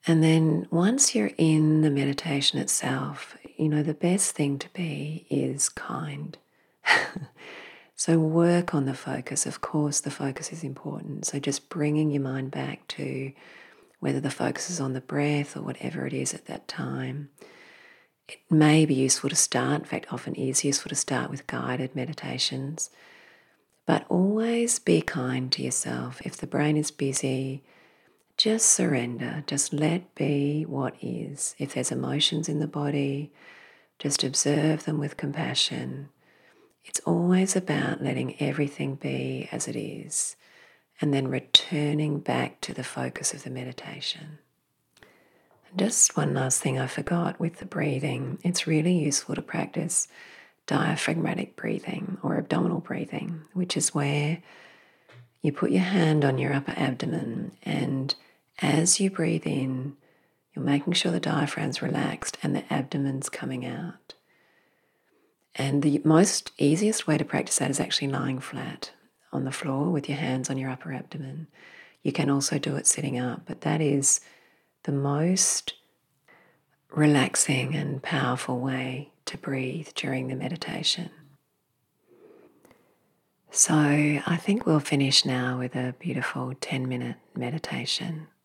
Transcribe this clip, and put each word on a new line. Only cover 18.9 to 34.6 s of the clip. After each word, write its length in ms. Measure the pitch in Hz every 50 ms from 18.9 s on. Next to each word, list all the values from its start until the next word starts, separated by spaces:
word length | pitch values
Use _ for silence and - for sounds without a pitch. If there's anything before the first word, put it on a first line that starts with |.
| 139
useful 360 | 131 135 131 - - - 139
to 60 | 160
start, 460 | - - - - 127 127 131 147 156
in 40 | -
fact, 280 | - - - - - -
often 200 | 123 - - -
is 280 | - 135 131 131 - -
useful 240 | 139 139 - -
to 80 | - -
start 340 | - - - 135 123 127 -
with 160 | 139 131 -
guided 480 | - 135 123 123 127 127 127 131 127 -
meditations. 960 | 139 127 156 151 - - 131 127 127 - - - 131 135 139 160 160 - - _ - - - - - - - - _ _ _ _ _ _ _ _ _ _
But 200 | - 170 - -
always 720 | - - 180 185 196 214 220 226 233 233 233 240 240 - -
be 220 | _ - 170 165
kind 500 | - - - 151 127 127 127 127 131 127
to 100 | - -
yourself. 600 | 131 127 127 - - 123 123 127 123 123 127 - -
If 140 | - -
the 100 | - -
brain 300 | - - 143 147 151 151
is 140 | 151 147 -
busy, 720 | - - 143 135 131 - - 135 131 131 135 135 135 139 _ _ _ - - _ _ _ _ _ _ _ _ _ _ -
just 320 | - 214 220 226 220 -
surrender, 720 | - - 185 175 143 123 120 120 123 117 120 120 - 156 139
just 260 | - 143 139 - - -
let 420 | 143 156 156 165 180 175 - _
be 480 | - 147 147 147 143 143 143 147 151 156
what 320 | - - 139 135 123 - -
is. 540 | - 120 117 - - - 143 - - - - -
If 140 | 143 139 -
there's 180 | 131 127 -
emotions 560 | 131 131 135 131 135 147 165 - 175 156 165
in 120 | 165 147 147
the 80 | 151
body, 680 | - - 151 147 143 147 143 139 139 139 139 147 143 _ - - - - - - - - _ _ _ _ _
just 240 | - 143 139 - -
observe 600 | 131 135 - - 139 147 151